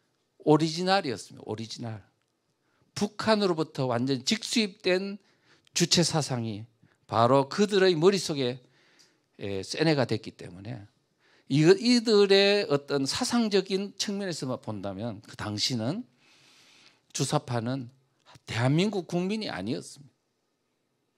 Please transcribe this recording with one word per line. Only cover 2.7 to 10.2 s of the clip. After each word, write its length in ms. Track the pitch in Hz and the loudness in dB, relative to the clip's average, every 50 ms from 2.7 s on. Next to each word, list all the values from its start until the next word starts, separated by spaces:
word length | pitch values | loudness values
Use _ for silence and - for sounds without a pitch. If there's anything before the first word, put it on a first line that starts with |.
| _ _ _ _ - | _ _ _ _ -8
북한으로부터 920 | - 208 202 - - - 214 220 208 208 190 175 156 156 151 - - 135 | -6 -6 -4 -6 -2 0 2 2 4 2 2 0 0 -2 -4 -4 -4 -2
완전히 380 | 127 120 117 123 135 139 127 120 | 0 0 0 0 0 -2 -2 -2
직수입된 920 | - 220 214 - - - 247 214 202 185 - - 185 180 185 196 196 202 208 _ _ _ _ _ _ _ _ _ _ - | -2 -2 -2 -4 -4 -2 -2 -2 -2 -4 -4 -2 0 0 0 -2 -4 -10 -12 _ _ _ _ _ _ _ _ _ _ -2
주체 300 | - 175 165 - 185 170 | 0 0 2 4 2 2
사상이 640 | - - 160 135 - 135 120 117 113 107 98 110 - _ _ _ _ _ _ _ - | 2 0 -2 -2 -2 -4 -4 -4 -6 -6 -8 -12 -14 _ _ _ _ _ _ _ -2
바로 420 | 104 107 117 120 131 139 135 135 | 2 4 4 6 6 4 4 2
그들의 460 | - - 208 196 208 196 185 190 180 | 0 0 0 2 2 4 4 4 4
머릿속에, 640 | 156 156 185 208 190 - - 165 143 135 123 123 131 - _ _ _ _ _ _ _ _ _ _ _ _ _ _ - | 4 4 4 4 2 0 -4 -4 -2 -2 -2 -4 -6 -10 _ _ _ _ _ _ _ _ _ _ _ _ _ _ -12
에, 240 | - 101 98 95 95 | -10 -8 -6 -6 -8
세뇌가 420 | - - - 156 160 156 139 123 | -6 -4 -2 0 2 2 2 0
됐기 260 | - 117 104 | 0 -2 -4